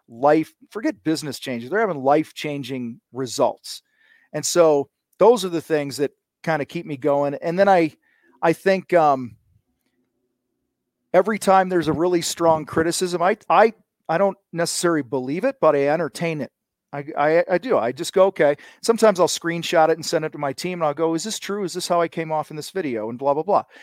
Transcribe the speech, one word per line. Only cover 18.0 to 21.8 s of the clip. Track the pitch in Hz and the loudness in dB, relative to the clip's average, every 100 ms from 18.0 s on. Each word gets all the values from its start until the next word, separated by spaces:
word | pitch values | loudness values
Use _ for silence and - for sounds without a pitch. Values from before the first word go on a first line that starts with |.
| 170 | -2
go, | 190 190 | 2 2
"Okay." | - 147 147 - _ | 4 0 0 -8 _
Sometimes | - 233 220 185 | -2 4 4 4
I'll | 160 | 0
screenshot | - 165 170 156 170 160 | 0 -6 -6 0 2 4
it | |
and | 165 - | 2 -2
send | 165 | -4
it | 156 | -4
to | 156 | -6
my | 143 | -8
team, | 135 180 180 | -6 -8 -2
and | 151 | -4
I'll | |
go, | 143 165 | 0 -2
"Is | 165 | -2
this | 220 - | -6 -10
true? | - 202 | -8 -6
Is | 180 | -6
this | 175 | -8